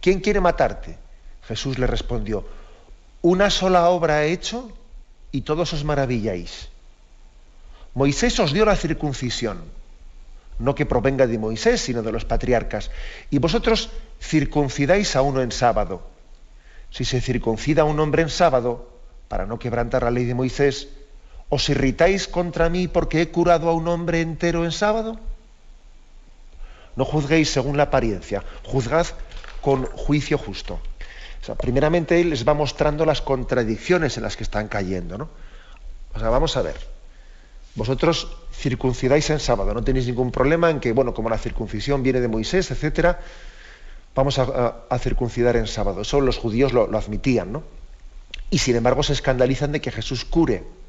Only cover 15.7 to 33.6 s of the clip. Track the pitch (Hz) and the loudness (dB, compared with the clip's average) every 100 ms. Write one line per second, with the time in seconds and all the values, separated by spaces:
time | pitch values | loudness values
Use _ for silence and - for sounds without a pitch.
15.7 | 107 98 92 - - - - - - - | 2 0 -4 -12 -18 -20 -20 -20 -20 -20
16.7 | - - - 123 127 113 123 117 110 - | -20 -14 -6 -2 -2 0 0 0 -2 2
17.7 | 160 151 151 151 143 165 - 175 131 120 | 4 4 2 2 2 0 4 4 4 2
18.7 | 117 - - - - - 104 95 117 123 | -4 -8 -18 -20 -20 -8 -6 -4 -6 -4
19.7 | 117 117 127 120 120 123 123 127 123 143 | -2 0 0 0 0 0 0 -2 2 2
20.7 | 131 - - - - - - - 143 - | 2 -10 -16 -18 -20 -20 -20 -4 -2 0
21.7 | 143 139 117 170 196 - 175 175 170 165 | 2 2 4 4 4 -2 -2 -2 2 2
22.7 | 175 180 180 165 156 170 170 170 170 170 | 2 0 0 0 0 0 2 4 4 4
23.7 | 165 165 175 170 165 165 156 170 170 170 | 0 0 -2 0 0 0 0 0 0 0
24.7 | 165 208 220 220 226 - - - - - | 0 0 0 -2 -8 -8 -10 -12 -20 -20
25.7 | - - - - - - - - - - | -20 -20 -20 -20 -20 -20 -20 -20 -16 -16
26.7 | - - - 127 156 139 160 151 - 131 | -16 -14 -2 0 0 2 4 4 2 0
27.7 | 143 143 135 120 95 - 101 - - - | 2 2 4 2 -2 -4 -6 -6 -14 -4
28.7 | 135 117 151 170 - - - - - - | -2 0 0 0 -4 -12 -12 -12 -4 0
29.7 | 135 123 - - 147 139 147 - 92 - | 0 0 -4 0 0 2 -2 -2 -10 -10
30.7 | 87 - - - - - - - - - | -8 -8 -10 -12 -14 -14 -12 -10 -4 0
31.7 | 123 151 175 156 170 175 143 117 147 147 | 2 4 2 4 2 4 2 2 2 0
32.7 | - 151 151 156 147 - 131 120 127 | 2 0 2 2 2 0 -2 0 0